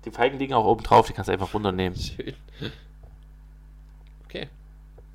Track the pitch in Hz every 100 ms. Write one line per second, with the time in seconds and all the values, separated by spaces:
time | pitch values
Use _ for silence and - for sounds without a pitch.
0 | - - 123 139 135 131 104 110 - 110
1 | 110 - 95 95 95 104 104 92 92 90
2 | - - - - - - - - - -
3 | - - - - - - - - - -
4 | - - - - - - - - - -
5 | -